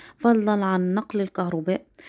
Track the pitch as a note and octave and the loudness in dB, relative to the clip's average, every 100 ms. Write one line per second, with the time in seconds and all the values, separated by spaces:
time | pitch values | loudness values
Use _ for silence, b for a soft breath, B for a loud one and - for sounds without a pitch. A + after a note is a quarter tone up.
0 | B - A#3 A3+ G#3 G#3 F#3+ F#3 F3+ G3 | B -2 2 2 2 0 2 0 0 -2
1 | G#3+ G#3 F#3+ - F3 E3 D#3+ F#3 - B | -2 -4 -4 -4 -4 -2 -2 -4 -6 B